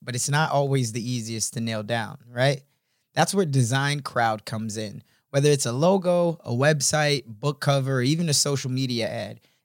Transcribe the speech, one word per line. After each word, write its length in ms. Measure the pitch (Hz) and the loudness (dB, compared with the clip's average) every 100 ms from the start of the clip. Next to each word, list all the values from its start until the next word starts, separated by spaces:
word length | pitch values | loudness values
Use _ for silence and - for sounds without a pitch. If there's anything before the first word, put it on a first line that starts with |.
but 120 | - | -8
it's 140 | 120 - | -4 0
not 220 | 147 160 | 2 2
always 400 | 139 143 135 120 | 2 2 0 0
the 180 | 113 117 | -4 -4
easiest 440 | 123 110 117 - | -4 -6 -6 -6
to 60 | - | -4
nail 220 | 113 110 | -4 -4
down, 360 | 107 117 104 104 117 | -2 -4 -4 -10 -10
right? 360 | 120 131 139 - _ _ _ _ | 0 2 2 -6 _ _ _ _
That's 180 | - 170 | 0 2
where 140 | 190 180 | 2 2
Design 540 | 135 117 135 139 147 | 2 2 2 0 -2
Crowd 440 | 135 127 113 110 | -4 0 0 0
comes 320 | - 110 110 107 | -6 -8 -6 -6
in. 260 | 107 104 - _ _ | -8 -10 -18 _ _
Whether 200 | 139 147 | 0 2
it's 140 | 143 | 2
a 80 | 127 | 0
logo, 640 | 123 165 196 180 175 175 160 | 0 2 2 2 2 0 -2
a 80 | - | -4
website, 720 | 120 143 156 131 151 147 143 | 2 4 2 2 2 2 0
book 360 | - 107 143 147 | -4 -6 -4 -2
cover, 400 | - 139 135 135 | 0 2 2 0
or 20 | |
even 260 | 123 160 170 | 2 2 2
a 60 | |
social 360 | 139 147 139 135 | 0 0 -2 -2
media 380 | 127 131 120 110 | -2 -2 -2 -4
ad, 320 | 117 101 113 _ _ | -4 -8 -12 _ _